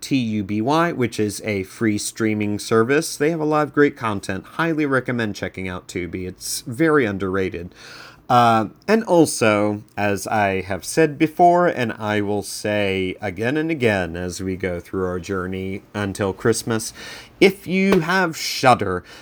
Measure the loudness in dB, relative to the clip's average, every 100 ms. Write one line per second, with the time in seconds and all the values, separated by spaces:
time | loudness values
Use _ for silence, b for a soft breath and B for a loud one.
0 | -4 -2 0 -2 -2 -2 0 2 2 0
1 | -2 -2 -4 -4 -4 -4 -4 -2 0 0
2 | -4 -2 -2 0 -2 -4 0 2 4 2
3 | -2 -2 -2 0 0 0 0 2 2 2
4 | -4 -4 -4 -8 -8 -4 -2 0 0 0
5 | -2 -2 -4 -4 -8 -6 -8 -8 -8 -8
6 | -6 -8 -10 -10 -10 -10 -8 0 2 4
7 | 2 0 -2 0 -2 -4 -12 B B B
8 | B B 2 4 6 4 2 -4 0 0
9 | 4 4 4 4 2 4 2 -2 -8 -2
10 | 0 0 -2 0 2 0 -4 -8 -4 2
11 | 2 2 0 4 6 6 4 2 -2 -2
12 | -2 0 0 -2 -4 -6 -2 0 0 0
13 | -2 -4 -6 -4 -2 -2 -2 0 2 2
14 | 0 -4 -6 -6 -6 -4 -4 -6 -6 -4
15 | -2 -4 -4 -4 -4 -6 -6 -8 -10 -6
16 | -4 -2 -2 0 2 0 0 -4 -4 -12
17 | B B B 2 4 2 -2 0 4 4
18 | 2 0 0 -2 -8 0 4 4 2 -4
19 | -8 B